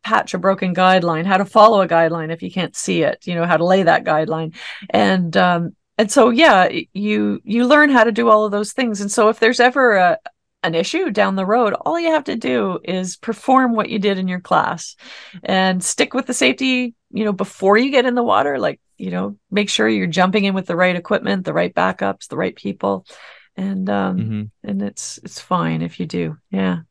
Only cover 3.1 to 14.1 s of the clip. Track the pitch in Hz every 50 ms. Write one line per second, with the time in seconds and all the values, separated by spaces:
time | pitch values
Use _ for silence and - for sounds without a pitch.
3.1 | - - - - 175 170 170 175 170 156 170 180 185 196 190 165 160 - - 160
4.1 | 156 151 160 156 160 160 160 160 - - - - - - - - - 196 208 196
5.1 | 190 185 180 165 156 196 185 180 175 170 170 165 - _ _ _ _ - 220 202
6.1 | - 285 233 247 233 240 330 311 220 190 180 - - - - _ _ 196 202 214
7.1 | 208 214 208 208 202 - _ - 208 233 247 247 302 294 302 294 269 240 220 233
8.1 | 214 226 233 233 214 214 214 208 202 208 214 208 - - 262 233 214 190 202 202
9.1 | - - 214 214 220 - 226 226 247 - 240 254 240 285 254 240 208 190 180 175
10.1 | 160 - _ - _ _ _ _ _ _ - 175 165 165 175 - - 339 392 302
11.1 | 202 214 196 196 190 190 190 185 214 247 240 208 - - - - 320 339 339 330
12.1 | 320 302 269 302 277 226 - 262 254 240 202 190 180 - - 170 185 185 185 180
13.1 | - _ - 226 220 - - - 262 262 262 240 233 214 202 - - 214 190 208